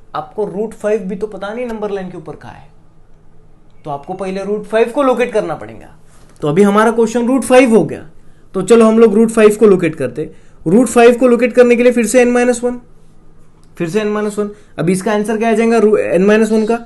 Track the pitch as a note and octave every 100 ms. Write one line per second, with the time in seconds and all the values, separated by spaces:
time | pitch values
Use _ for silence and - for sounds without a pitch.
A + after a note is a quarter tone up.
0 | - D3 - - G3 F3 A3 - G#3 A3
1 | F#3 G#3+ G#3+ F#3+ G3+ A#3 B3 A3 G#3 G3
2 | F#3 E3+ D#3+ - A#2 - - - - -
3 | - - - - - - - - - F3
4 | - F#3 F#3+ F#3+ G3 G#3 G3 A3 A#3 D4
5 | C4+ A#3+ B3 G#3+ E3+ D3 A2 A2 - -
6 | - - - - D3+ D#3+ G3+ G#3 A#3 A3+
7 | A3+ B3 A#3+ C4 - B3+ C4 F#3+ D#3 G#2+
8 | - - - - - F#3+ F#3 A#3 A3 A3
9 | A3+ G3+ A3+ A3+ G#3+ G#3+ A3+ F#3 E3 -
10 | B2+ C3 D#3 - - - D#3+ G#3 C4 A#3+
11 | A#3 A#3 B3+ A#3 B3 B3 A#3+ A#3+ B3 A#3+
12 | G#3+ B3+ A#3+ A#3+ B3 A#3+ B3 B3 - -
13 | - - - - - - - - E3+ G3+
14 | G#3 G#3 G#3 G#3 G3+ G#3 - - D#3 F#3
15 | A3 G#3+ G#3 G#3+ A#3 A3 A3+ A#3 G#3+ G#3
16 | G#3 E3+ G3+ G#3+ G#3+ A3+ A3 A#3